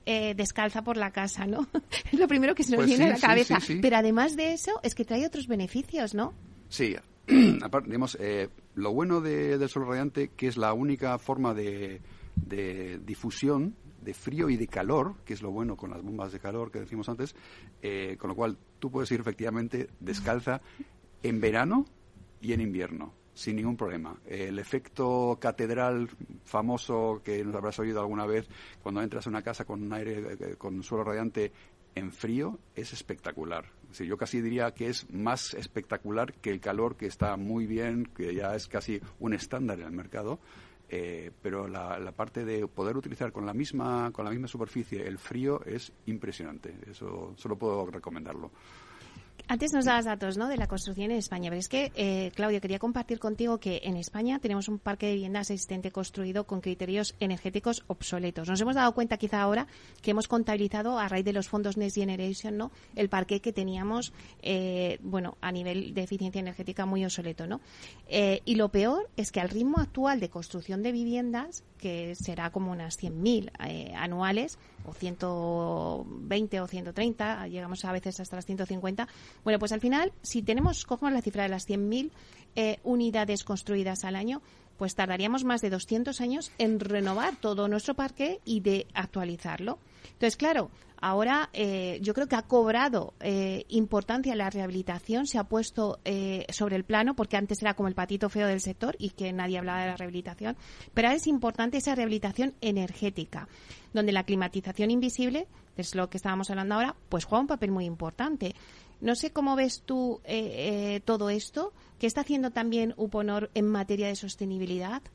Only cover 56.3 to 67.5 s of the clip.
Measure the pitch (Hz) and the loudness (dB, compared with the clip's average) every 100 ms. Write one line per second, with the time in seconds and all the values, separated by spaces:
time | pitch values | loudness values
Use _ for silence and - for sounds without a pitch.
56.3 | 196 202 190 185 180 180 202 208 - 196 | -2 -2 -4 -2 -4 -2 0 -2 -2 -2
57.3 | 180 185 202 240 226 - 180 - 180 180 | -2 -2 -2 0 -2 -4 -8 -6 -4 -4
58.3 | 175 165 190 226 269 247 233 233 214 208 | -4 -2 0 2 4 4 4 0 0 0
59.3 | 208 202 214 277 - - - - 208 220 | 2 4 2 0 -10 -20 -6 0 0 2
60.3 | 233 220 208 202 208 220 247 196 190 196 | 2 2 2 2 0 0 0 0 0 0
61.3 | 202 190 214 202 202 202 202 196 185 185 | 0 0 -2 0 0 0 0 0 0 -2
62.3 | 190 214 208 226 - - - 196 190 180 | -4 -4 -4 -6 -10 -8 -2 0 2 0
63.3 | 202 240 208 190 185 202 233 240 - - | 0 0 -2 -2 -2 -2 -2 -4 -10 -20
64.3 | - - 190 185 180 180 - 185 190 180 | -8 -2 0 0 0 0 -2 -4 -4 -4
65.3 | - 180 180 180 185 - 190 185 196 185 | -6 -6 -4 -2 -4 -4 -4 -4 -2 -2
66.3 | 190 185 180 180 185 190 190 185 - 170 | -4 -6 -6 -6 -4 0 0 0 -2 -6
67.3 | 160 170 | -6 -6